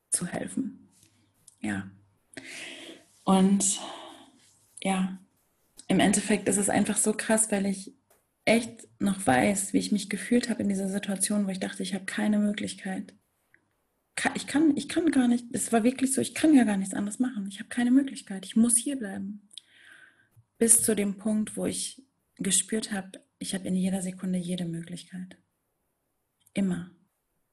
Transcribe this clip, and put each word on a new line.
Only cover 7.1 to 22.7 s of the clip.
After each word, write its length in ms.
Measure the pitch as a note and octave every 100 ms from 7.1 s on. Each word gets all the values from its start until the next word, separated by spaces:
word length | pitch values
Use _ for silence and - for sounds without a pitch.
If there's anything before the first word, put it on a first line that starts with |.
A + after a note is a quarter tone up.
krass, 380 | G#3+ - A3 -
weil 160 | G3+ G3
ich 260 | G3 - - _ _ _ _
echt 420 | - A3+ - - - _
noch 260 | G3+ F#3+ -
weiß, 460 | B2+ G#3 G3 -
wie 60 | F#3+
ich 120 | F#3
mich 180 | G#3 -
gefühlt 400 | G3 - A#3+ B3
hab 120 | A3
in 80 | G3+
dieser 200 | F#3+ G3
Situation, 600 | G3 G3 F#3+ - G#3 G3
wo 20 |
ich 80 | F#3+
dachte, 240 | G3 -
ich 100 | F#3+
hab 140 | F#3+ G3
keine 320 | - G#3+ G#3
Möglichkeit. 760 | G#3 G#3 G3 - G3 F#3+ - _ _ _ _ _ _ _ _ _ _ -
Ka-, 160 | -
ich 120 | - -
kann, 300 | C#4 D#4+ B3+
ich 120 | -
kann 220 | D#4+ E4+
gar 180 | C4+ B3
nicht, 180 | A#3+ -
es 200 | G#3 -
war 100 | A#3
wirklich 280 | A3 B3+ C4
so, 80 | B3
ich 140 | A#3
kann 200 | - D#4
ja 100 | C#4+
gar 120 | A3 G3+
nichts 180 | F#3+
anderes 240 | F#3+ G#3 -
machen. 280 | B3+ G#3+ G3
Ich 120 | -
hab 100 | -
keine 200 | - A#3+
Möglichkeit, 540 | C4 C4+ G3+ - F#3+ F#3
ich 100 | A3+
muss 200 | A#3 A#3
hier 200 | - C4+
bleiben. 520 | G#3 G3+ G3 G#3 _ - _ _ - - - _ _ _ _ _
Bis 240 | A#3 -
zu 120 | -
dem 220 | G#3 G3+ G3
Punkt, 400 | A3 G#3+ G#3+ -
wo 100 | F3+
ich 360 | F#3 - - _ _ _ _
gespürt 560 | G3 F#3+ -